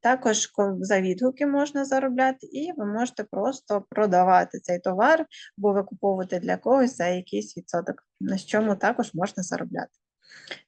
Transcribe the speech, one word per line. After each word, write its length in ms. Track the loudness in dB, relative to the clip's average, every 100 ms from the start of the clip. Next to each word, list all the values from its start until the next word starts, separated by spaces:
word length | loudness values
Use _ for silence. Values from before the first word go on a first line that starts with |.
Також 440 | 2 2 2 0 -2
ко-, 320 | 0 0 0
за 200 | 0 0
відгуки 460 | 2 0 0 0 0
можна 380 | 0 0 -2
заробляти, 600 | 0 0 0 2 0 0 -10
і 260 | -8 -8 -6
ви 100 | -6
можете 380 | -4 -4 -6
просто 600 | -8 -4 -4 -4 _ -4 -2
продавати 680 | 0 2 4 6 6 4 -6
цей 200 | -4 -4
товар, 480 | -2 2 4 4 0 -12 -20 -2
або 140 | 0
викуповувати 680 | 0 -2 -4 -2 -2 -2 -4
для 180 | -2 -2
когось 400 | 2 4 4 0
за 100 | -2
якийсь 500 | -2 -4 -8 -8 -14
відсоток, 400 | -6 -6 -4 -10 _ _
на 180 | -4 -4
чому 380 | -2 0 0 0
також 380 | 0 0 -4
можна 280 | -4 -4 -6
заробляти. 500 | -6 -6 -6 -8 -10 _ _ _ _ -20 -18 -18